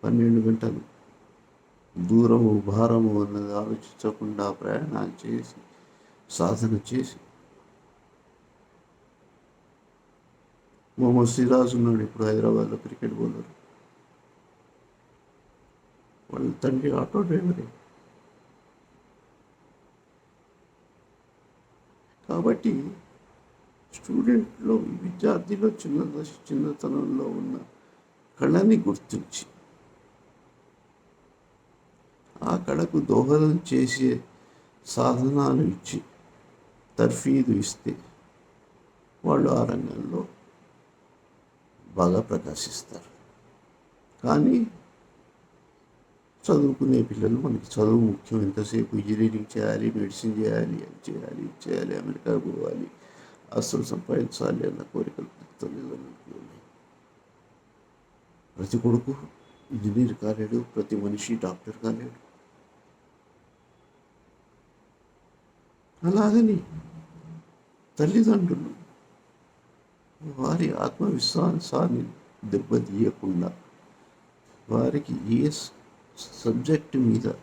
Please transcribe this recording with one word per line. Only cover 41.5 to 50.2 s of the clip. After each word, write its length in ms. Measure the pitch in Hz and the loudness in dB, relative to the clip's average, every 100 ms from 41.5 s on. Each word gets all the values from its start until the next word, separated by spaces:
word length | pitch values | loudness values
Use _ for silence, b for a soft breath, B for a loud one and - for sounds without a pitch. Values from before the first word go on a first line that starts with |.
| _ _ _ - | _ _ _ -14
బాగా 340 | 92 90 92 | 0 2 2
ప్రకాశిస్తారు. 880 | - 90 - 76 - - - 87 - - - _ _ _ _ _ _ _ _ _ | 0 -4 -6 -10 -10 -12 -16 -20 -20 -20 -20 _ _ _ _ _ _ _ _ _
కానీ 340 | 131 147 151 254 226 - - _ _ _ _ _ _ _ _ _ _ _ _ _ _ _ | 0 4 6 4 2 -6 -20 _ _ _ _ _ _ _ _ _ _ _ _ _ _ _
చదువుకునే 560 | - 151 143 131 135 131 | 0 4 4 2 2 4
పిల్లలు, 340 | 117 104 104 117 | 2 0 0 0
మనకి 300 | 139 110 - | 0 -4 -4
చదువు 320 | - 107 113 | 2 4 6
ముఖ్యం, 400 | 110 98 - 113 | 4 0 -2 -2
ఎంతసేపు 540 | 101 98 104 113 113 107 | 0 -2 -2 -2 -2 -2
ఇంజనీరింగ్ 640 | 104 107 110 110 104 110 | -2 2 2 2 -6 -4
చేయాలి, 300 | 107 107 110 110 | -2 0 -2 -2
మెడిసిన్ 380 | 101 - | -6 -4